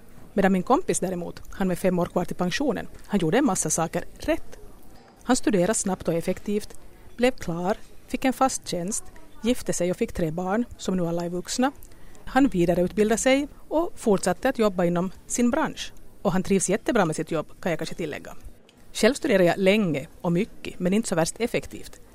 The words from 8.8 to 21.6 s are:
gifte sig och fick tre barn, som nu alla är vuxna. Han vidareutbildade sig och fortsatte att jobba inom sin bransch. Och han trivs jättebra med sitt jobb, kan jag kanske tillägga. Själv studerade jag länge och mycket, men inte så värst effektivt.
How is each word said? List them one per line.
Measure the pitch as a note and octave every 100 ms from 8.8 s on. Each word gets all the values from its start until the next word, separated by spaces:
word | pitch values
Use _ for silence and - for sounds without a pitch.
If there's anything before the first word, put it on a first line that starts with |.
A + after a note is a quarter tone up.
| F3 - - - - -
gifte | A3 B3 -
sig | - F3+
och | F3
fick | -
tre | - E3
barn, | E3 F#3 G#3+ A#3+ -
som | - F#3
nu | E3+
alla | E3+
är | F3
vuxna. | F3+ - - C4 - - - - -
Han | - C4 C#4
vidareutbildade | F#3 F3 F3 F3+ - G#3+ A3
sig | C4 C4+ C#4+ - -
och | D#4+ F4 -
fortsatte | A#3 F#3 F#3 F3 B3+
att | C4
jobba | G#3+ F3+
inom | F3 F3 F#3 - -
sin | - A#3+
bransch. | C#4+ A#3+ - - - - -
Och | -
han | F#3
trivs | F3+ G3 -
jättebra | G3+ - B3
med | E3 D#3
sitt | D#3
jobb, | D#3+ - -
kan | F#3
jag | D#3
kanske | D#3
tillägga. | - E3 G2 E2 - - - - - -
Själv | - G#3+
studerade | C#4 D4 G3
jag | E3+ -
länge | F#3+ G#3+ F#3 C#3+ D#3+ -
och | F3+
mycket, | E3+ A3+ - - -
men | F3+
inte | G3+ -
så |
värst | F3 E3+ -
effektivt. | A#3+ C#3+